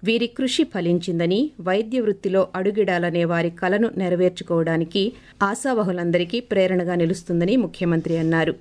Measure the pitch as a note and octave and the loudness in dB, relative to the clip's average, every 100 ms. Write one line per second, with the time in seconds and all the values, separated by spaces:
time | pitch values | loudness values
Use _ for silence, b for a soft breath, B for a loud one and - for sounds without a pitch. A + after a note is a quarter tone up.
0 | F3+ A3+ A#3 - B3+ C4 D#4 G3 E3+ F3 | 0 0 0 -2 -2 0 -2 0 0 0
1 | E3+ E3 E3+ G3 D4+ - F3 F#3+ A3 B3+ | 0 -2 0 0 -2 -4 -2 -2 0 -2
2 | A3 G3 G3 F#3+ F#3 F#3 F#3+ G#3 F#3+ F3+ | 0 -2 0 0 0 0 -2 0 0 0
3 | F3 E3+ E3+ E3+ E3+ E3+ F#3 G3+ A3+ F#3 | 0 0 0 0 -2 -2 -2 2 0 0
4 | F#3 F3 F3+ F3 - E3+ E3 E3 E3 G3+ | -2 2 2 0 -2 0 2 0 0 0
5 | G3 B B B G3 A3+ C#4 B3 G3 F3+ | -2 B B B -2 -2 -2 0 0 -2
6 | F3 F3 F3 A#3 A#3+ G3 F#3 F#3 F3 F3 | 0 0 0 -4 -2 0 2 2 0 0
7 | E3 F3+ - E3+ F3 B3+ F#3+ - F3 E3 | 0 0 -2 0 2 2 0 -2 0 0
8 | E3 E3 D#3+ E3 D#3+ - | 0 0 2 2 0 -2